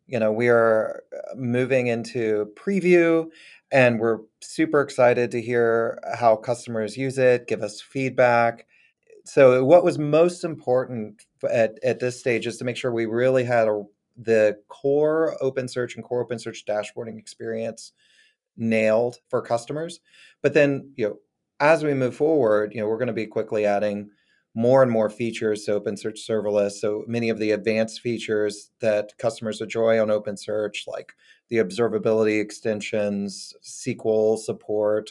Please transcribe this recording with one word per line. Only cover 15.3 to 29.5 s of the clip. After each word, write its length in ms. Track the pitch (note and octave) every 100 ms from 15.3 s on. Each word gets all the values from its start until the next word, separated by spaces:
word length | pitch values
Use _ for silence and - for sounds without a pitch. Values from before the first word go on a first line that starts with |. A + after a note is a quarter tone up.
| -
OpenSearch 540 | C3+ C3+ B2 B2+ A#2+
and 80 | A#2
core 200 | - B2
OpenSearch 420 | A#2 A#2 A2+ -
dashboarding 520 | - G#2 G#2 - A2+ A2
experience 760 | - - A2+ A2+ A2+ A2 - _ _ _ _ _ _
nailed 640 | - A2+ A2 G#2+ A2 A#2+ - _
for 140 | A#2+
customers. 600 | - A#2 - D3 E3+ - _ _ - _
But 100 | C#3+
then, 400 | D3+ C#3+ C#3 - -
you 100 | G#2
know, 100 | - _ _ _ -
as 240 | D3 D#3+
we 120 | D3+
move 200 | C3+ B2+
forward, 600 | - D3+ D#3 A2 G#2+ G#2+
you 40 | A2
know, 80 | G#2+
we're 120 | A2
gonna 120 | A#2+
be 140 | A2
quickly 400 | G#2+ A2+ A2 A2
adding 460 | G#2 G2+ G#2 G2+ G#2 _ _ _ _
more 280 | A2+ A#2+ C3+
and 80 | B2+
more 180 | A2+ G#2+
features 540 | - A#2 A2+ A2 G#2
to 160 | - G#2
OpenSearch 400 | G#2+ G2+ A2+ - -
serverless. 440 | A2 G#2 G#2 G2+
So 320 | G2+ G#2+ G#2 A#2
many 220 | A#2 A2+
of 100 | G#2
the 100 | G#2+
advanced 520 | G#2 A2 A2 A2+ -
features 680 | A#2+ A2 - G#2+ G#2 G2+ - _
that 360 | A2 G#2 G#2 -
customers 440 | A#2 - A2